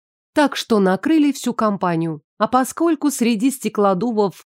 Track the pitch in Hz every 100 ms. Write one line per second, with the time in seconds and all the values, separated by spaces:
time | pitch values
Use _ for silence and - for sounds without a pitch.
0 | _ _ _ - 285 - - 220 185 190
1 | 302 320 285 269 247 226 214 196 180 165
2 | 165 151 _ - 208 254 254 - 330 311
3 | 294 - 240 220 262 - 214 - 202 190
4 | 240 214 202 - _